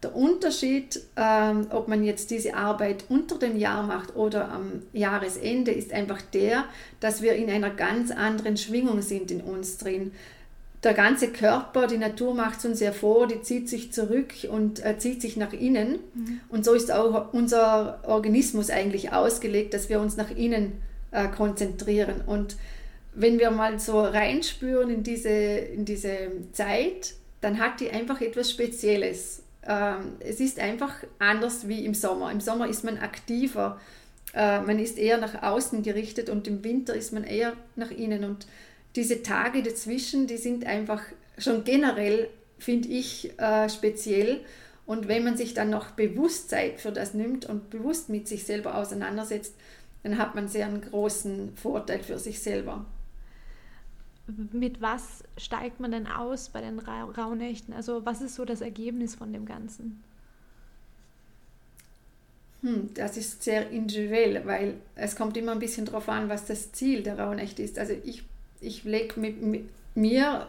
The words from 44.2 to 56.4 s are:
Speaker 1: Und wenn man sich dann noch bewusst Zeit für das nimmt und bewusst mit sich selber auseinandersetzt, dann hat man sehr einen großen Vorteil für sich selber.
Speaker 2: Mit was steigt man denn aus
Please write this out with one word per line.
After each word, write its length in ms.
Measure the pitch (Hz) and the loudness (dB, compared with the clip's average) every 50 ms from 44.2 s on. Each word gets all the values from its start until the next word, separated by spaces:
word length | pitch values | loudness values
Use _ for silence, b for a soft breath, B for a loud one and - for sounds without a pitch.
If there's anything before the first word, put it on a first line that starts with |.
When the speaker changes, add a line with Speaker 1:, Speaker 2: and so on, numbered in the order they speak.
| 214 240 277 - B B B B B B B B B | 4 2 2 -2 B B B B B B B B B
Speaker 1:
Und 220 | 220 220 220 202 196 | -6 -6 -4 0 0
wenn 160 | 220 233 233 | 2 2 2
man 120 | 240 233 | 2 0
sich 180 | 247 233 220 - | 0 -2 -4 -2
dann 160 | 214 214 214 | -2 0 0
noch 220 | 214 214 - - | 0 -2 -4 -6
bewusst 580 | - - 214 - 175 269 320 330 - - - - | -2 0 0 2 2 2 2 2 2 0 -6 -2
Zeit 300 | 208 190 190 185 - - | -2 0 0 0 -2 -6
für 120 | - 214 | -6 -6
das 220 | 208 - 226 202 214 | -4 -4 -4 -4 -4
nimmt 320 | 214 226 240 262 262 - | -2 -2 -2 -4 -4 -4
und 240 | - 208 208 208 - | -6 -6 -6 -6 -8
bewusst 380 | 226 220 233 294 330 330 - - | -8 -4 -2 -2 -2 -4 -4 -6
mit 200 | 214 208 - - | -6 -6 -6 -6
sich 160 | 214 202 - | -8 -8 -6
selber 320 | - 208 208 214 - - | -4 -4 -4 -4 -4 -4
auseinandersetzt, 800 | 208 202 202 202 202 190 190 202 214 214 214 214 208 - - - B B B B B B B B B | -4 -4 -4 -4 -6 -4 -4 -4 -6 -4 -4 -6 -6 -8 -10 -16 B B B B B B B B B
dann 160 | - 208 208 240 | -6 -2 0 0
hat 160 | 220 - - | 0 -2 -2
man 140 | 208 202 196 | -6 -6 -4
sehr 180 | 208 214 202 | -2 -4 -2
einen 140 | 208 208 208 | -2 -4 -6
großen 760 | - - 208 208 208 208 208 - - 196 196 196 202 202 - | -6 -4 -2 0 0 0 -2 -4 -6 -6 -6 -6 -8 -10 -10
Vorteil 460 | - - - - 214 - 180 185 196 | -8 -6 -4 -4 -4 -4 -4 -6 -6
für 160 | - - 226 - | -6 -8 -8 -8
sich 220 | - 220 208 - | -8 -8 -10 -8
selber. 460 | - 214 202 196 202 - - 208 214 - - - - - - - b b b b b b b b b b b b b b b - - - - - - 226 214 214 208 208 | -6 -4 -4 -4 -4 -6 -8 -10 -10 -10 -10 -10 -10 -10 -12 -14 b b b b b b b b b b b b b b b -18 -18 -20 -20 -18 -16 -12 -10 -10 -8 -6
Speaker 2:
Mit 280 | 226 240 247 240 247 220 | -4 -2 -2 -2 -2 -4
was 440 | 220 220 233 240 - - - - - - - | -4 -4 -4 -4 -8 -12 -18 -20 -20 -18 -16
steigt 440 | - - - 233 233 247 240 240 - | -14 -10 -8 -8 -6 -6 -8 -10 -8
man 100 | 247 233 | -6 -6
denn 160 | 226 226 214 | -4 -6 -6
aus 440 | - - - 240 247 269 262 | -6 -6 -6 -6 -6 -6 -8